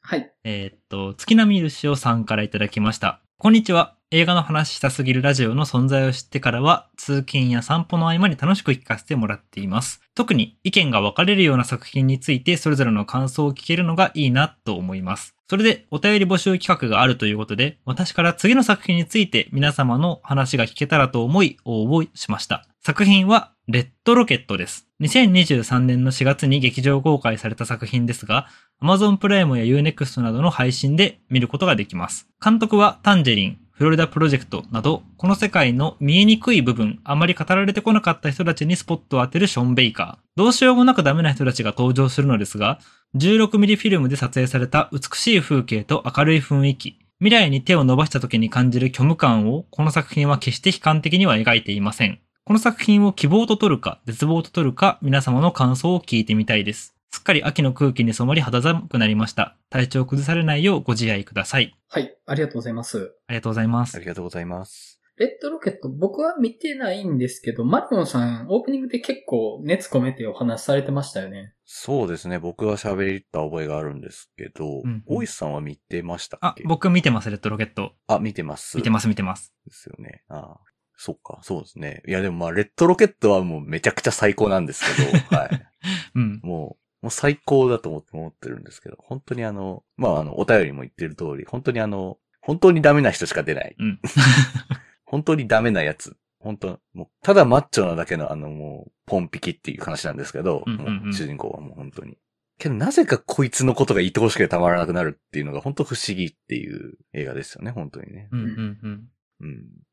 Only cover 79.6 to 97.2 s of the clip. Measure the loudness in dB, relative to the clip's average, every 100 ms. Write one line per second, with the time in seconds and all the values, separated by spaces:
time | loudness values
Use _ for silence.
79.6 | -20 _ -20 -20 -20 -20 _ -18 -18 -20
80.6 | _ _ _ _ -16 -16 -16 -20 -12 -12
81.6 | -12 -16 -16 -14 -6 -4 -4 -6 -4 -4
82.6 | -4 2 2 6 2 4 2 2 0 -8
83.6 | -8 -2 -2 -2 -4 0 0 2 0 0
84.6 | -2 -6 -6 -2 2 0 0 -2 -2 -8
85.6 | -10 _ -8 -8 -6 -4 -4 -4 -10 -10
86.6 | -10 -16 _ _ -12 -4 -2 -2 0 2
87.6 | 2 0 -6 -12 _ -14 -14 _ -16 -16
88.6 | -16 -20 -20 -20 _ -16 _ -8 -8 -8
89.6 | -10 -12 _ -4 -2 -2 -4 -6 2 2
90.6 | 2 -6 -16 -12 -12 -10 -10 -10 -10 -8
91.6 | -6 -4 -6 -6 -10 -12 _ _ -8 4
92.6 | 4 6 6 6 4 0 -6 -4 -4 -6
93.6 | -8 -6 -6 -4 -2 4 6 6 4 -2
94.6 | -10 -12 _ _ _ -6 0 -2 2 2
95.6 | 2 0 -2 -6 -14 -20 _ _ -14 -10
96.6 | -10 -10 _ -18 -18 _